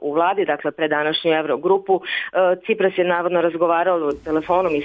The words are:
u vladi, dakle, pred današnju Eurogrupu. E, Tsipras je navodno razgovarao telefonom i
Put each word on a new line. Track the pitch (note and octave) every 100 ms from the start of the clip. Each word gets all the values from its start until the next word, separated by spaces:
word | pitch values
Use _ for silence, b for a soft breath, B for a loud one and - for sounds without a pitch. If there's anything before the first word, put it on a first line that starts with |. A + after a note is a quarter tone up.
u | D3
vladi, | D3 F3 G3
dakle, | F3+ D3 D3+
pred | - D#3
današnju | D3 D3+ D#3 E3
Eurogrupu. | D#3 D3+ C3 F3+ G3 F#3+ F#3
E, | - - - F3 F#3 F3+
Tsipras | - G#3+ F#3+ F#3+
je |
navodno | F3+ F3 F3 F3
razgovarao | E3+ D#3+ E3+ E3 F3+ F3 D3 D3
telefonom | - D#3 D#3 F3+ F#3
i | D3